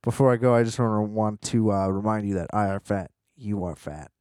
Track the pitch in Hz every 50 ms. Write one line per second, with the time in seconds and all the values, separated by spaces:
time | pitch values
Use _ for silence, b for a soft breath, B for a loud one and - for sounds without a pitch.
0 | - 117 - - 143 131 123 113 123 127 120 117 117 113 113 - 120 113 107 107
1 | 107 104 107 110 107 107 107 - - - - 117 110 107 101 98 95 95 95 98
2 | 104 107 110 107 104 101 98 90 82 - - 104 104 98 98 98 _ - 101 98
3 | 87 - _ _ _ _ _ - 123 104 104 98 90 87 80 - - - 73 76
4 | 73 - _ _